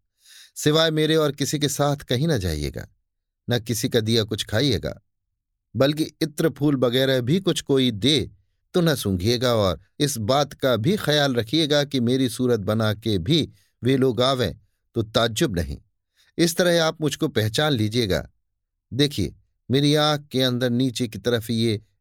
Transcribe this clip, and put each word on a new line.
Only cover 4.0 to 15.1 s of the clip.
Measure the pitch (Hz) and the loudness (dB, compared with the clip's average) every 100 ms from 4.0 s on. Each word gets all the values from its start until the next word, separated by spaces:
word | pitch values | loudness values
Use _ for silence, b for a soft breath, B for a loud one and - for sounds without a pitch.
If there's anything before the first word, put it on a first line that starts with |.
| 107 117 | 2 0
कुछ | 104 107 - | 0 -4 -4
खाइएगा, | 107 143 92 71 - _ _ _ _ _ _ _ 107 | -2 0 0 -4 -10 _ _ _ _ _ _ _ 0
बल्कि | 135 151 | 0 0
इत्र | 147 - 156 151 160 | -4 -4 -4 -2 -2
फूल | - 147 135 | 0 0 2
वगैरह | 123 123 135 131 | 2 2 2 2
भी | 120 185 | 2 0
कुछ | 190 165 | 0 -2
कोई | - 135 127 | 0 2 2
दे | 107 120 151 87 - _ _ _ | 0 2 2 -2 -10 _ _ _
तो | 185 | 0
न | 165 139 | 2 0
सूंघिएगा, | 104 92 98 120 127 | -2 0 0 0 2
और | 117 98 85 - - | 2 2 0 -8 -4
इस | 147 117 | -4 -2
बात | 104 139 143 | 0 0 0
का | - 135 117 | -2 -2 0
भी | 117 202 | 0 -2
ख्याल | - 147 143 120 | 0 2 2 0
रखिएगा | 110 156 151 147 | -2 -2 0 0
कि | 143 135 | 0 -2
मेरी | 117 131 131 | 0 0 0
सूरत | - 123 117 | 0 0 0
बना | 98 110 107 | 0 0 0
के | 107 113 98 | -2 -2 -2
भी | 82 165 - b b _ | 0 0 -2 b b _
वे | 120 135 | 0 2
लोग | 131 110 | 2 2
आवें | 127 131 101 - _ _ _ 120 | 0 0 -2 -4 _ _ _ -6
तो | |
ताज्जुब | 110 | -2